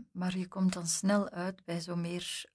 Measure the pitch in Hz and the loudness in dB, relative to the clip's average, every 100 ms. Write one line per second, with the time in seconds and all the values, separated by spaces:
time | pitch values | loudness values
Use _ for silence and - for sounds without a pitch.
0 | - 185 180 185 180 190 185 180 165 - | -6 -4 -2 -2 -2 2 4 4 0 0
1 | 190 202 196 180 180 185 - 170 165 170 | 4 4 2 -2 -4 -4 -4 -4 -2 -2
2 | 170 175 - - - | -2 -2 -4 -8 -10